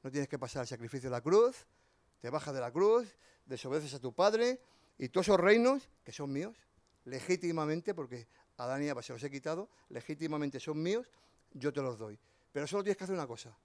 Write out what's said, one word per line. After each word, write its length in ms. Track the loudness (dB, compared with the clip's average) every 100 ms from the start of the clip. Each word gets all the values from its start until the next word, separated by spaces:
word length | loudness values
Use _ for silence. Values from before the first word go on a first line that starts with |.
No 80 | -4
tienes 180 | -4 -4
que 100 | -6
pasar 240 | -6 -6
el 60 | -6
sacrificio 420 | -8 -8 -8 -4
de 60 | -4
la 40 |
cruz, 460 | 4 6 6 2 -20 _ _ _ _ _
te 100 | -6
bajas 240 | -4 -4
de 60 | -4
la 120 | -2
cruz, 340 | 4 6 6 2 _ _ _
desobedeces 480 | -12 -8 -4 -4 -4
a 80 | -8
tu 140 | -6
padre, 480 | 4 4 6 2 0 _ _ _ _
y 140 | -2
todos 180 | 0 6
esos 100 | 6
reinos, 520 | 8 8 6 2 -4 _
que 100 | -18
son 200 | -10 -6
míos, 240 | -4 -6 -12 _ _ _ _
legítimamente, 880 | -10 -10 0 0 0 0 0 -2 -2
porque 320 | -6 -8 -10 -14 _ _ -8
Adán 260 | -4 -2
y 60 | -2
Eva 140 | -4
se 100 | -8
los 100 | -10
he 80 | -8
quitado, 380 | -6 -6 -6 -8 _ _
legítimamente 680 | -14 -10 -6 -4 -2 -4 -4
son 240 | -6 -4
míos, 280 | 0 -2 -4 _ _ _ _
yo 200 | -6 -4
te 100 | -2
los 160 | -4 -6
doy. 200 | -12 -14 _ _ _
Pero 160 | -8 -4
solo 160 | -2
tienes 140 | -2 -2
que 80 |
hacer 100 | -2
una 120 | -4 -6
cosa. 300 | -10 -14 -20